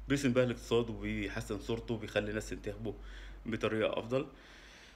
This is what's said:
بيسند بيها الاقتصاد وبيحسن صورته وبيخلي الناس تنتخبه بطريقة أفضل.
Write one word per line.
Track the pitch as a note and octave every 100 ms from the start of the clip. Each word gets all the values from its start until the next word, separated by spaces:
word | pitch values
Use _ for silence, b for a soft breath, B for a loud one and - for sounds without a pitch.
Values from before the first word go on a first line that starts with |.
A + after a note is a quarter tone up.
| -
بيسند | C3+ C3
بيها | A#2+
الاقتصاد | B2 A2+ - A#2 A2+
وبيحسن | G#2 G#2 G#2+ G2 A#2 A#2 G2+
صورته | A2 A2+ -
وبيخلي | A2 G#2 G#2 G#2
الناس | G#2+ -
تنتخبه | F#2 G#2 G2+ A2 - B B B B A2+
بطريقة | A2 G#2+ A2 G2 -
أفضل. | A2+ C3 D#3 B B B B B B